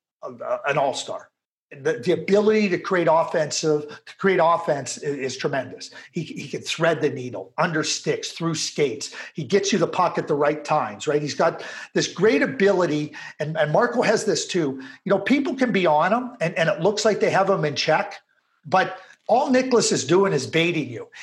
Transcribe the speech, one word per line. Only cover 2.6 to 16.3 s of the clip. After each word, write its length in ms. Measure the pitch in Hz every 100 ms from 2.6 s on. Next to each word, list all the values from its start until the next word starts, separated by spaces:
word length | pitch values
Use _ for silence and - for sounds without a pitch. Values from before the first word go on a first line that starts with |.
| 208
to 80 | 175
create 320 | - 185 165
offensive, 800 | 160 156 175 151 - 160 151 147 - -
to 100 | -
create 240 | 196 180
offense 560 | 160 165 - 143 131 -
i-, 20 | 151
is 300 | 143 131 -
tremendous. 560 | 156 139 123 - - - -
He, 100 | -
he 240 | 156 - 143
can 140 | -
thread 400 | - - 160 156
the 80 | 151
needle, 420 | 127 123 117 - -
under 260 | 170 156
sticks, 480 | 147 - 165 127 -
through 240 | - 165 160
skates. 580 | - - 143 110 - - -
He 100 | -
gets 300 | 127 196 196
you 40 | 196
the 80 | 160
puck 320 | - 175 170
at 120 | 160
the 40 |
right 300 | 147 147 151
times, 440 | - 156 113 98 -
right? 140 | 151
He's 140 | 147 123
got 260 | 185 - - - -
this 140 | 180 151
great 340 | - 208 269
ability, 720 | 269 131 196 190 170 151 151 - - -
and, 180 | 151 160
and 160 | 151
Marco 280 | 170 240 240
has 220 | 190 220
this 240 | - 160 -
too. 340 | 185 151 131 - -
You 60 | -
know, 100 | 196
people 360 | - 285 269 -
can 180 | 254
be 120 | 196 170
on 280 | 151 175
him, 240 | 226 254